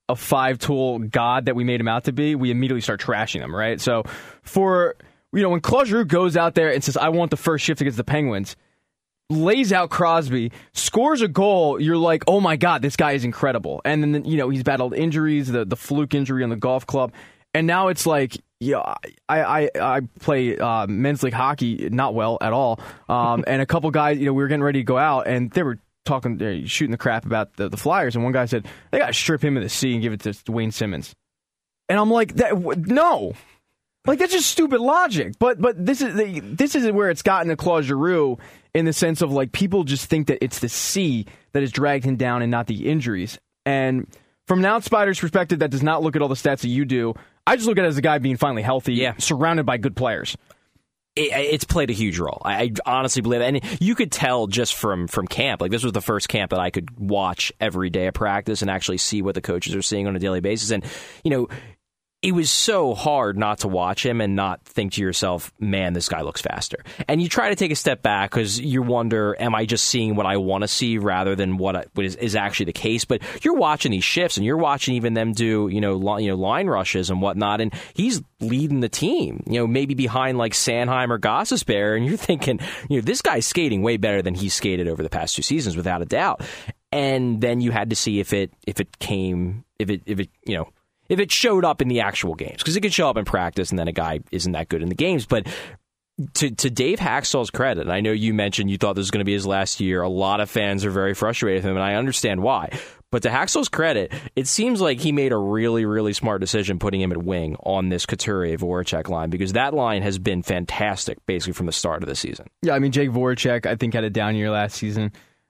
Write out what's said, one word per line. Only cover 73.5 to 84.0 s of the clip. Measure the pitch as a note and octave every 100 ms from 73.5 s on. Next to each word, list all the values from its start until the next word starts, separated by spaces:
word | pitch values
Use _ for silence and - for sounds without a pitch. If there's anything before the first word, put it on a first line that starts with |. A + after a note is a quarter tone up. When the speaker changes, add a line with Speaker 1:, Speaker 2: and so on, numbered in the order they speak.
Speaker 2:
watching | E4 D#3+ D3+ C#3
these | F#2+ -
shifts | F3 F3 F#2+
and | G#2
you're | D#3+
watching | D#3 C#3 - B2
even | A#2
them | A2+ A2+
do, | A2 A2+ G#2+ G2+
you | G2+
know, | G#2 F#2+
li-, | G2 G#2
you | G#2
know, | F#2
line | F#2+ C#3 F#3+
rushes | G#2 F#2 F#2 F2+
and | F#2
whatnot. | G2 F#2 G2+ G#2+
And | A2 - -
he's | - A#3 F3+ - -
leading | A2+ B2+ D3+ C#3
the | A#2
team, | - F3 E4 D2 - -
you | A#2
know, | A#2
maybe | C3 C#3
behind, | C3 B2 B2+ C3 B2
like, | A2+
Sanheim | - - A#2 B2 B2+ B2
or | A#2
Gostisbehere. | G#2+ B2+ A3 B3 - G2+ G#2 A2
And | B2+
you're | G#3+
thinking, | - D#3+ C#3 A#2 D3+ - -
you | C#3
know, |
"This | A#2 B3+
guy's | - C3+ -
skating | F3 D#3 G2+
way | A2+
better | A2